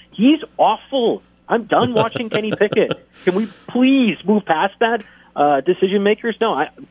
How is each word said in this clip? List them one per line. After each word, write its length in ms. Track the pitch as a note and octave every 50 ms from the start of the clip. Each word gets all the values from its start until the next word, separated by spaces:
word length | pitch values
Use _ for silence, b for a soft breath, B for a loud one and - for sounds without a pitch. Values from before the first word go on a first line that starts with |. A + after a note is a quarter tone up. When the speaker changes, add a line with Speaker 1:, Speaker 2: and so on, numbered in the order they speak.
| B B
Speaker 1:
He's 280 | - - G#3+ C4+ D#4 D#4 - - _
awful. 640 | - D#3 F#3 G#3+ G3+ - - C4+ C4+ A#3 G3+ B2 G2 - _ _ _ _
I'm 160 | - G3+ A#3+ A3
done 300 | - D#3 E3 A#3 B3 A#3+
watching 360 | G#3+ A3 A3+ - - A#3 A3
Kenny 220 | - A3 G#3+ G#3+
Pickett. 560 | - - G3+ G3+ A3+ A3+ E3 - - - - _ _
Speaker 2:
<laughs> 80 | - -
Speaker 1:
Can 120 | F#3 F3+
we 100 | G3+ A3+ G#3 - - - -
please 480 | - A#3+ B3+ C4 C4+ C4+ B3 G#3+ D3 - -
move 180 | F3+ G#3+ G#3+ -
past 280 | - E3 D#3 F3+ G3 - -
that, 240 | A#3 A3+ A#3 A3 b b b b b b -
uh, 280 | - C#3+ D3 D3 C3+
decision 420 | C3+ F3+ F3+ - F#3+ G3 F#3+ G#3 G3
makers? 320 | G3+ G#3+ - - A#3 G#3 -
No, 120 | A3+ A3 E3
I, 180 | C3+ - - - - - -